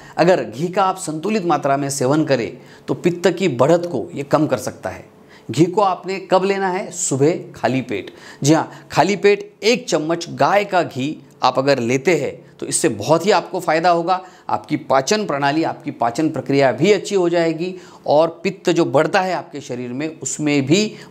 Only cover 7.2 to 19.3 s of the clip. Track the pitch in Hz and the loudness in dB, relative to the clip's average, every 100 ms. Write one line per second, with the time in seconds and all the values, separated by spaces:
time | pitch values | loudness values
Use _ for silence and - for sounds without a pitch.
7.2 | 147 180 - - 117 131 113 98 - - | 2 0 -6 -4 -2 -2 -4 -8 -10 -16
8.2 | - - 139 156 120 - - - 170 202 | -20 -2 2 2 0 -10 -2 2 2 4
9.2 | 202 202 - - 208 247 - 151 151 170 | 2 2 -2 -4 0 0 0 -2 -2 -4
10.2 | 147 131 143 202 202 185 151 127 139 - | -4 0 2 2 2 0 -2 -4 -6 -6
11.2 | - - 127 135 139 135 117 135 185 156 | -14 -2 0 2 2 2 2 0 2 0
12.2 | 113 - - - - - 160 104 107 165 | 0 -8 -16 -12 -6 -2 -2 0 2 2
13.2 | 185 180 175 180 170 160 175 170 170 185 | 4 0 0 -6 -2 2 2 2 0 -2
14.2 | - - - 113 - 151 - 135 135 214 | -6 -16 -6 -6 -4 -6 0 0 2 0
15.2 | 190 143 143 156 143 - 143 - 117 - | -2 -2 0 0 -2 -4 -10 -4 -4 0
16.2 | 156 131 - 139 135 113 190 196 - 196 | -2 -2 -2 2 2 4 2 2 2 0
17.2 | 175 170 165 156 180 185 - - - 143 | 2 2 0 -2 -6 -8 -16 -8 0 2
18.2 | 165 - 190 - 185 165 165 139 160 190 | 2 0 -6 -4 0 0 2 2 2 0
19.2 | 185 | 0